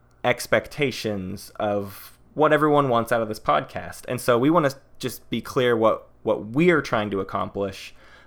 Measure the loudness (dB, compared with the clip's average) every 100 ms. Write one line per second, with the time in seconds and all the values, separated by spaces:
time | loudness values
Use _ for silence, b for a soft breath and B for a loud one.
0 | _ _ -2 -2 0 0 0 -2 -4 -2
1 | -6 -6 -6 -10 -12 -6 -2 -2 -4 -12
2 | -20 -20 -12 0 4 4 4 4 4 2
3 | 0 0 -2 -4 0 0 -2 -8 -12 -12
4 | -8 -4 2 4 4 4 2 -2 -12 -10
5 | -10 -10 -8 -8 -4 0 2 4 4 2
6 | -4 -6 -2 -2 -2 2 4 4 2 -2
7 | -2 -4 -4 -6 -6 -4 -6 -6 -16 b
8 | b b